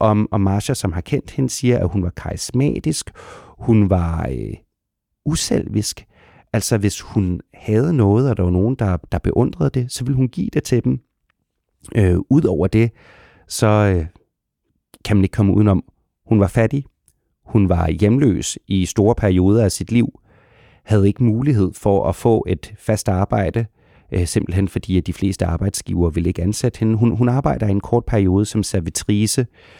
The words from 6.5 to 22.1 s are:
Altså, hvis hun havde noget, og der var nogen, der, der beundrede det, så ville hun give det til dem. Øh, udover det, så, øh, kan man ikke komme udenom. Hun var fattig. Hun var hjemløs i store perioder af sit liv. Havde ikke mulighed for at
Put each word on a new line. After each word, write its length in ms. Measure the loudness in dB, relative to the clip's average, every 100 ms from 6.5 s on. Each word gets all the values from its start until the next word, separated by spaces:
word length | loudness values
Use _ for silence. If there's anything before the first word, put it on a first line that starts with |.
Altså, 260 | -4 0 0
hvis 220 | 0 -2
hun 400 | -6 -2 -2 -4 -10
havde 380 | -12 -2 0 2
noget, 380 | 2 4 4 2
og 60 | 0
der 60 |
var 80 | 2
nogen, 240 | 2 0
der, 220 | 0 -2 -2 -4
der 60 | -4
beundrede 520 | -2 0 0 0 -2
det, 220 | -2 -6
så 120 | -6
ville 120 | -2 0
hun 120 | 0
give 200 | -2 -4
det 100 | -4
til 220 | 0 0
dem. 160 | 0 -4 _ _ _ _ _ _ _ _ -4
Øh, 240 | 2 2 2 2
udover 360 | 2 2 0 0
det, 240 | 2 0 _ -20 -20 -20 _ _
så, 180 | 0 2
øh, 400 | 4 2 0 -2 _ _ _ _ _ _ _ _ _
kan 120 | 0 2
man 80 |
ikke 80 | 2
komme 220 | 2 2
udenom. 300 | 4 4 2 -2 _ _ _ 0
Hun 120 | 2
var 60 | 2
fattig. 380 | 0 0 -2 -8 _ _ _ _ _ -2
Hun 220 | 0 2
var 220 | 2 0
hjemløs 680 | 0 2 4 2 0 -4 -10 -4
i 200 | -2 -2
store 280 | 2 2
perioder 500 | 2 2 2 4 4
af 80 | 2
sit 200 | -2 -2
liv. 280 | 0 0 _ _ _ _ _ _ _
Havde 220 | 0 2 2
ikke 180 | 2
mulighed 480 | 0 2 0 2 0
for 340 | 0 0 0
at 60 | 0